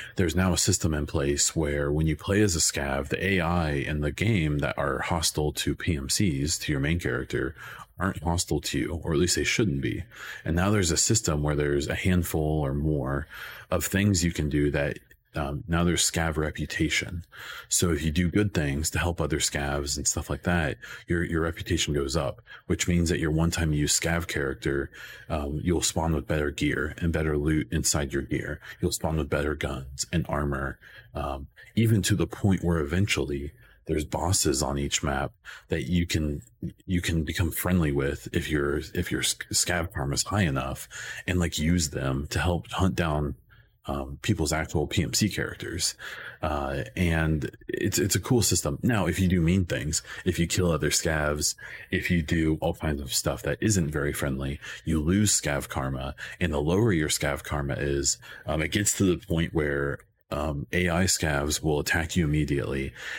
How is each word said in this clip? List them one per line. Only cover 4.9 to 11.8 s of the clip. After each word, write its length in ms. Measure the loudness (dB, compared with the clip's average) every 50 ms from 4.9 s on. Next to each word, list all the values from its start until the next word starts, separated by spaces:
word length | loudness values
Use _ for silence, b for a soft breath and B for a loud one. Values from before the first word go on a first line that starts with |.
| -2 -2
hostile 540 | -2 -2 -2 0 0 -2 -2 0 -2 -2 -2
to 220 | -2 -2 -4 -4
P 220 | -4 -2 -2 -2
M 140 | -2 -2 -2
Cs, 480 | 0 2 2 2 2 0 0 -2 -2 -2
to 140 | -2 -2 -2
your 100 | 0 0
main 180 | 0 0 0
character, 540 | 0 -2 -2 -4 -4 -4 -4 -4 -4 -4 -6 B B B B B B B -8 -4
aren't 260 | -2 -2 -2 -2 -2
hostile 360 | -2 0 0 0 0 -2 -2
to 180 | -2 -2 -2 -2
you, 220 | -2 -4 -4 -6 -2
or 80 | 0 2
at 60 | 2
least 180 | 2 2 2
they 80 | 0 0
shouldn't 360 | 0 2 2 2 2 2 0
be. 220 | -2 -2 -4 -6 -8 -12 B B B B B B B
And 120 | -2 2
now 140 | 2 4 4
there's 200 | 4 4 4 2
a 60 | 2
system 480 | 2 2 4 2 2 2 2 0 2 2
where 100 | 2 2
there's 320 | 2 2 2 2 0